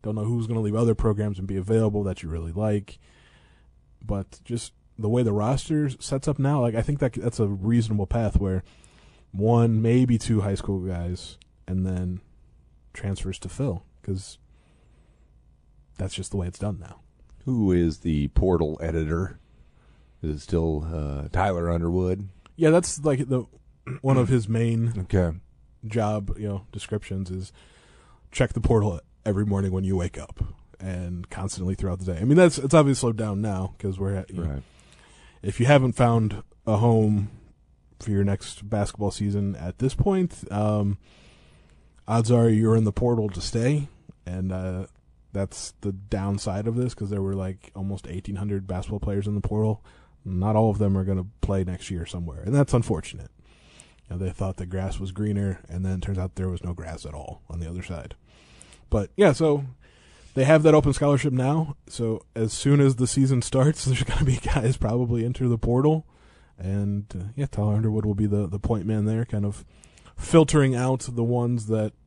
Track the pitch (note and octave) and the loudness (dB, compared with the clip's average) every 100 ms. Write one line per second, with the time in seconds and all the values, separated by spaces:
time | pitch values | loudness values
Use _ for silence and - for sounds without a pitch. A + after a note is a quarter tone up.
0 | G#2+ G#2+ G#2+ A#2+ A2+ A2+ G#2+ G#2+ A#2 G#2+ | -6 -4 -2 -2 -2 -2 0 2 2 4
1 | A2+ G2+ G#2+ F#2+ F#2+ G2 F#2+ A2+ A2 G#2 | 2 0 -2 -4 -4 -4 0 2 2 0
2 | G2 F2+ E2 E2 E2 E2+ G#2+ G#2 G2+ - | -2 -4 -6 -6 -6 -2 0 -2 -4 -20
3 | - _ _ _ _ _ _ _ _ _ | -20 _ _ _ _ _ _ _ _ _
4 | G#2 G2+ F#2+ - - A#2 - _ _ - | -6 -6 -6 -16 -8 -8 -8 _ _ -6
5 | G#2+ A#2+ A#2 G#2 G#2+ C3+ - D3+ D3 B2+ | 0 2 2 2 0 0 0 0 0 -4
6 | - C#3 D#3 C#3+ C3+ C#3+ A#2+ A2 C3 C#3+ | -6 -4 -2 0 2 2 2 0 -2 0
7 | C3 - B2 - G#2 G2 G2+ A#2+ A2 G#2 | 0 0 -4 0 -2 0 2 2 2 -2
8 | F#2+ A#2 G#2+ - G2 F#2 - - - - | 0 0 2 2 0 -2 -4 -20 -20 -20
9 | - _ _ F#2 A2 A#2+ A#2 A2 A#2 B2 | -20 _ _ 0 4 6 4 4 4 4
10 | B2 A#2 - G#2+ G2 G2 - G2 F#2 F2 | 4 2 2 0 0 -2 -2 -4 -4 -4
11 | F2 F2+ - - - _ - F#2 F#2 F2+ | -4 -6 -10 -20 -20 _ -6 -2 -2 -2
12 | F2+ F2+ _ - - _ _ _ _ - | -4 -6 _ -20 -20 _ _ _ _ -10
13 | G2+ F#2+ F#2+ F#2 - - C3+ E2+ - _ | -6 -4 -6 -8 -12 -4 -4 -4 -10 _
14 | - F#2+ - - _ _ _ _ _ _ | -8 -8 -8 -20 _ _ _ _ _ _
15 | _ _ _ _ _ _ _ _ _ - | _ _ _ _ _ _ _ _ _ -8
16 | F#2 - F#2+ G2+ F2+ - G#2 F#2+ D2 - | -8 -6 -6 -4 -6 -6 -6 -6 -12 -20
17 | - _ - - C3 B2 G2+ F2+ E2+ D2 | -20 _ -20 -12 -4 2 4 4 4 0
18 | E2+ D2+ C#2+ - F#2 E2+ D#2 D#2 E2 D#2+ | -2 0 2 2 4 4 2 -2 -4 -2
19 | D#2 E2 F#2+ - _ - - _ _ _ | -2 -2 -4 -8 _ -20 -20 _ _ _
20 | _ _ D#2 D2+ - E2+ E2 D2+ D#2+ E2 | _ _ -6 -6 -2 0 0 -2 -4 -6
21 | D2 C#2+ D2 F2 G2+ F2 E2+ E2+ E2+ F2+ | -6 -6 -4 -2 0 0 -2 0 0 0
22 | F#2 F#2 G2 - - - D#3+ E3+ F3+ - | 0 -4 -8 -16 -20 0 4 4 2 -4
23 | D3 C3+ C3 B2+ A2+ - - _ - C3 | -2 0 0 -4 -4 -20 -20 _ -14 -4
24 | C3+ B2+ B2 B2+ G2+ A2+ A#2 A2+ A2+ A2 | 2 2 4 2 2 0 0 0 -2 -4
25 | F#2 G2 E2+ E2+ - _ - _ A2 A2+ | 0 2 2 -2 -14 _ -20 _ -6 -2
26 | G#2+ G#2+ G2+ G2 G#2 G2 - G2+ - G#2 | 0 -2 -4 -6 -6 -6 -10 -14 -8 -8
27 | - F#2+ F#2 F#2 F#2+ - - _ _ - | -6 -8 -6 -8 -10 -16 -20 _ _ -20
28 | _ - - - B2 - - A2+ G#2 E2+ | _ -20 -14 -2 0 0 2 4 2 -4
29 | _ _ A2 G2 G#2 G2 G2 F#2+ F#2+ F#2+ | _ _ -2 0 0 0 0 -2 0 0
30 | F2 - - - - - - - F#3+ F2+ | -2 -6 -14 -8 -8 -8 -20 -12 -8 -8
31 | F2 F2 F2 - F#2+ - F2+ F#2+ F#2+ F2+ | -8 -10 -10 -8 -8 -6 -6 -4 -4 -4
32 | F#2 E2+ A2+ D#3 F3+ C#3+ C3+ D#3 C#3 B2+ | -6 -2 2 6 6 4 4 6 6 2
33 | A#2+ A2 A2 G2+ G#2+ F#2+ F#2 - G2+ F#2 | 0 -2 -4 -2 -2 -2 -6 -6 -6 -4
34 | G2 G2 - F2+ D#2+ C#2 - _ _ - | -4 -4 -6 -6 -6 -6 -12 _ _ -20
35 | _ - - _ G2 - A#2+ C#3+ B2+ - | _ -20 -20 _ -8 0 4 6 4 2
36 | A#2+ A#2 G#2+ G2 - _ - G#2 A#2 A2+ | 4 4 0 -4 -12 _ 0 2 4 4
37 | G#2+ G#2+ G2+ - - _ _ _ _ _ | 4 2 -2 -10 -20 _ _ _ _ _
38 | - G2 G2+ G2 - - G2+ G#2+ G#2 - | -2 0 2 0 -6 -14 -6 -2 -2 -2
39 | G2+ - G2+ G2+ G2+ F#2+ E2+ - C3+ - | -4 -2 -2 -2 -2 -4 -8 -2 -2 0
40 | D3 F#2+ F2+ - - G#2 G#2+ G#2+ G2+ G2+ | 2 2 0 -4 -6 -2 0 2 0 -4
41 | _ - - _ _ - _ _ _ _ | _ -20 -20 _ _ -20 _ _ _ _
42 | - A2+ A2+ A#2+ A#2 G#2+ A2 A2+ A2 - | -2 0 4 6 6 4 4 4 2 0
43 | B2 A#2 G#2+ F#2 - A#2 B2 D3 C#3+ _ | 0 0 -2 -6 -6 -2 0 0 -4 _
44 | - - - F#2 F#2 F#2 F#2 F#2 - _ | -20 -20 -10 -6 -4 -4 -6 -6 -10 _
45 | _ _ _ G2 G2 - - - G#2 F#2+ | _ _ _ -6 -6 -8 -16 -8 -6 -6
46 | G2+ G2+ G2 G2+ - F#2+ A2 A#2 B2 - | -6 -4 -2 -2 -4 -4 -2 -2 -4 -4
47 | G2+ G2+ F#2+ G2 F#2 F#2+ - - G2 G2 | -6 -4 -2 -4 -6 -8 -14 -8 -6 -6
48 | - F2+ G2+ G2 G#2 G2 F#2+ F#2 - G#2 | -8 -10 -8 -6 -4 -4 -4 -8 -6 -6
49 | G2+ G2+ G2+ G#2 - G#2+ G#2+ G#2 - - | -2 -2 -2 -4 -2 0 0 -2 -8 -20
50 | _ _ F#2+ F2+ G2+ G#2+ A2+ G2+ G#2 G2 | _ _ -6 -2 2 4 4 2 2 2
51 | F#2+ F#2+ F#2 - - G2 F2+ F2+ - F2+ | 0 -2 -4 -6 -2 0 -2 -6 -8 -8
52 | E2+ F2 E2+ D2 F#2 C#3+ C#3+ B2 - E2+ | -8 -8 -10 -8 0 2 2 2 0 -4
53 | - - - _ - _ - - - _ | -6 -16 -18 _ -20 _ -20 -20 -20 _
54 | - F2+ F#2 F2 F#2+ F#2 F2+ F#2+ F#2+ - | -12 -6 -6 -4 -6 -6 -8 -6 -4 -6
55 | F#2+ F2+ G#2 G2+ G2 F#2 - F2 F#2+ F#2 | -8 -4 -2 0 -2 -4 -8 -6 -4 -4
56 | F2+ F#2+ F#2 - F#2 F2+ F2+ E2+ D#2 D#2+ | -4 -4 -6 -4 -6 -4 -8 -8 -10 -12
57 | D2 D2 - - - E2 E2 F2 - E2+ | -12 -14 -14 -18 -12 -10 -8 -10 -10 -10
58 | - - _ - _ - - - - A2 | -12 -18 _ -20 _ -20 -20 -20 -2 -2
59 | G2+ - G3+ B2+ D#3+ D3 C3+ B2 - _ | -2 4 4 6 2 2 -2 -14 -20 _
60 | _ - - - C3+ D#3+ D#3 D3+ D3 C3+ | _ -20 -8 0 6 8 8 8 6 2
61 | D3 C#3+ D3 B2+ C3 D#3 D#3 - - - | 2 4 2 0 2 0 -2 -8 -14 -4
62 | A2+ A2+ - A2+ A2 - C#3 C#3+ C#3 A#2+ | -2 -2 -6 -4 -4 0 6 8 8 6
63 | B2+ - C3 B2+ - C3 C#3 D#3 C3 B2 | 0 4 4 4 2 4 4 4 0 0
64 | C3 - D3+ - - D3 A2+ C3 A2 A#2+ | 2 2 4 2 2 2 2 2 0 2
65 | B2 A#2+ A#2 B2 B2+ A#2 A2 B2 D3 D#3+ | 2 0 0 0 0 2 2 4 4 2
66 | - _ - _ _ - F#2 G2+ G2+ G2+ | -2 _ -20 _ _ -10 -4 -2 -2 -4
67 | G#2 F#2 F#2+ C3 C#3+ - G#2 G#2 A2 G#2+ | -6 -10 -10 -6 -6 -2 0 2 0 0
68 | G#2+ G2+ G#2 G2+ G2 G2 - A2 F#2 G#2+ | -2 0 0 0 -2 -4 -2 -2 0 0
69 | G#2 A2+ A#2+ G#2 G2+ G#2+ - - - _ | 0 -2 -2 -2 -4 -6 -16 -20 -20 _
70 | - - - E3+ D3+ D3+ C3+ B2 B2+ C3 | -18 -12 4 6 6 4 4 2 0 -2
71 | - A#2+ A#2 B2 A#2+ A#2+ G#2 A2 G#2+ _ | -4 -2 0 0 0 -2 -2 -2 -2 _